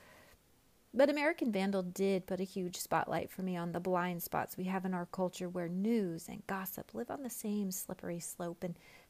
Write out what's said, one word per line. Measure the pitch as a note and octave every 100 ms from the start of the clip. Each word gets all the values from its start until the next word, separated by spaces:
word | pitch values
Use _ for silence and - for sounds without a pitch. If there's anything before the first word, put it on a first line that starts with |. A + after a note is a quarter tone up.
| - - - - _ - _ _ _
But | A3 C#4+
American | D4 D4 E4+ C4+
Vandal | G3+ G3 G3
did | F3+ F#3 G3 F#3+ -
put | F3+
a |
huge | F#3+ G3 F3+ -
spotlight | - E3 - E3 -
for | -
me | F#3
on | F3 E3+
the | E3+
blind | F#3 F3+ F3+ F3
spots | - C#3+ - -
we |
have | F#3 F#3+ F#3
in |
our | F3+
culture | F3 - F3+ - F3+
where | F3+ E3+
news | F3+ G#3+ A#3 F#3 E3 -
and | G3 -
gossip | F#3+ F#3+ - -
live | A3 A#3+
on | D4
the | B3+
same | - G#3+ G#3 F#3+
slippery | F#3 - F#3 F3 E3+
slope, | - - E3+ E3+
and | F#3 E3+ - - -